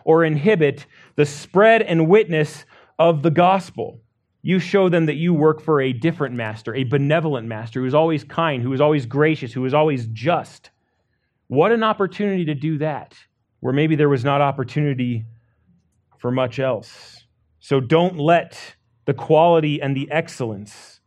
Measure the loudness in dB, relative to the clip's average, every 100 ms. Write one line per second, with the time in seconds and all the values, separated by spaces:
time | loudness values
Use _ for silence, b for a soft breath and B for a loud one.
0 | 2 4 4 2 2 2 2 -2 -12 b
1 | b -2 -2 -2 -2 4 6 6 2 0
2 | 4 4 4 0 -2 -6 -20 b b b
3 | 2 2 0 2 2 2 -4 -12 -12 -12
4 | _ _ _ _ -2 -2 0 0 2 2
5 | 0 -2 0 2 2 2 0 0 0 -2
6 | -2 -2 -6 -6 -8 -8 -8 -6 -2 0
7 | 0 0 0 -4 -6 -10 -10 -6 -2 0
8 | 0 -2 -6 -4 -2 -2 -4 0 2 2
9 | -2 0 0 0 -6 -6 -2 0 0 -2
10 | -6 -6 -4 -4 -6 -18 _ _ _ _
11 | _ _ _ _ -4 0 2 2 0 -2
12 | -4 -4 -4 -2 -4 -4 -4 -4 -6 -8
13 | -12 _ _ _ _ _ -4 0 0 2
14 | 2 2 0 0 0 -2 -6 -4 -4 -4
15 | -4 -6 -10 -18 _ _ _ _ _ _
16 | _ _ -4 -2 -2 -2 -4 -4 -8 -20
17 | -20 -20 _ _ _ _ -2 0 2 2
18 | 2 0 2 2 0 -14 -20 -20 _ _
19 | -6 -4 2 4 6 4 2 -2 -4 -4
20 | -4 -6 -6 -8 -8 -10 -14 -20 -20 _